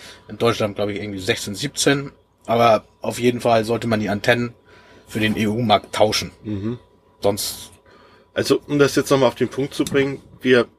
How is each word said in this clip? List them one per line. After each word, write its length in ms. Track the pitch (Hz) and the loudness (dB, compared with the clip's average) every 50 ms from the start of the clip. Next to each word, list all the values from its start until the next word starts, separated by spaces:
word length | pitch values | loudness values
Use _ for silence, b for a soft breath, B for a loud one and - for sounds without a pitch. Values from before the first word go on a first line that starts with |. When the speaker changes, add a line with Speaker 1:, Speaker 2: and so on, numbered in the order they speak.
| B B B B B - | B B B B B -18
Speaker 1:
In 80 | 107 | -6
Deutschland, 400 | 104 117 117 107 - 110 101 98 | 0 0 0 2 0 -2 -4 -2
glaub 140 | - 104 104 | -4 -4 -4
ich, 100 | 101 98 | -4 -6
irgendwie 180 | 104 104 98 95 | -8 -8 -8 -6
sechzehn, 360 | 92 113 113 - - 107 101 | -4 -4 -4 -4 -6 -8 -8
siebzehn. 580 | 92 139 143 - - - 147 139 143 139 - - _ _ _ _ _ _ | -8 -8 -8 -6 0 2 2 2 2 -2 -8 -16 _ _ _ _ _ _
Aber 400 | 104 113 117 117 117 107 104 - _ _ _ | -2 2 4 6 6 4 4 2 _ _ _
auf 180 | - 110 104 - | -8 -8 -4 0
jeden 220 | 120 123 120 120 | 0 0 0 0
Fall 240 | - 120 117 113 107 | 2 2 2 2 2
sollte 220 | 110 117 110 117 | 0 -4 -4 -2
man 140 | 117 110 107 | -2 -2 0
die 100 | 107 95 | 0 -2
Antennen 420 | 104 101 - 123 120 120 120 120 - _ b b b b b b b b b - | -4 0 2 2 2 2 0 -4 -8 _ b b b b b b b b b -10
für 120 | - 110 | -4 -2
den 140 | 107 107 - | 0 0 0
E-U-Markt 600 | 92 110 104 107 120 123 107 104 92 - - - | 0 0 0 0 0 2 2 2 2 2 -4 2
tauschen. 360 | - 107 107 104 - - 82 - - | 2 2 2 2 -2 -4 -6 -10 -14
Speaker 2:
Mhm. 360 | - 107 104 98 101 113 123 120 - _ _ _ _ _ _ _ | -10 -8 -8 -6 -6 -8 -8 -10 -14 _ _ _ _ _ _ _
Speaker 1:
Sonst 500 | - 101 104 98 - - - - - - - _ b b b b b b b b b b _ | -2 -2 -2 -2 -6 -8 -10 -12 -16 -20 -20 _ b b b b b b b b b b _
Speaker 2:
Also, 260 | - - - - - - | -4 0 0 0 0 0
um 120 | - 147 143 | -2 2 2
das 180 | 143 131 - | 2 4 2
jetzt 140 | 143 131 - | 0 0 2
nochmal 180 | 143 135 131 120 | 2 2 2 2
auf 60 | - | 2
den 120 | - 127 110 | 0 -4 -4
Punkt 240 | - 131 139 139 - | -2 -6 -6 -4 -4
zu 100 | - 143 | -4 -4
bringen, 360 | - 135 139 135 139 135 - - - - - | 0 0 0 0 0 -4 -8 -14 -20 -20 -4
wir 260 | - 127 127 120 113 - _ | 0 4 4 4 2 0 _